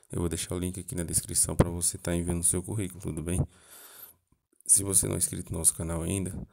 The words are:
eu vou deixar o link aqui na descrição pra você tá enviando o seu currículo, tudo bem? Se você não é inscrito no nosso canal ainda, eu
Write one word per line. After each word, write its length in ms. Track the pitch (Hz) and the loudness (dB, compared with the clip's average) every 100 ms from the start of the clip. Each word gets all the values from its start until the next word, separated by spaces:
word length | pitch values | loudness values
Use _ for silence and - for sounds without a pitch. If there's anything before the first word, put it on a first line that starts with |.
| - | -8
eu 80 | 95 | -2
vou 100 | 85 | 0
deixar 280 | 82 - 90 | 0 -2 -2
o 20 | |
link 220 | 90 90 | -2 -4
aqui 160 | - 87 | -6 -4
na 80 | |
descrição 500 | 78 - - 85 - | 0 -2 0 2 4
pra 160 | 87 85 | 4 2
você 260 | 87 - 95 | 0 -2 -2
tá 160 | 85 | 0
enviando 280 | 87 87 87 | 0 0 2
o 40 | |
seu 160 | - 92 | 2 0
currículo, 400 | - 107 92 90 | -2 -4 -4 -4
tudo 220 | 90 80 | -6 -4
bem? 180 | 82 90 - - - - - - - _ _ _ _ _ - | 0 0 -2 -6 -20 -20 -20 -20 -20 _ _ _ _ _ 4
Se 180 | - | 4
você 240 | 98 92 101 | 6 4 4
não 80 | 92 | 2
é 20 | |
inscrito 340 | - 92 - | -2 -4 -6
no 60 | 87 | 0
nosso 160 | 82 | 2
canal 260 | - 82 82 | 2 -2 -2
ainda, 300 | 85 98 92 | 0 -2 -2
eu 160 | - - | -6 -10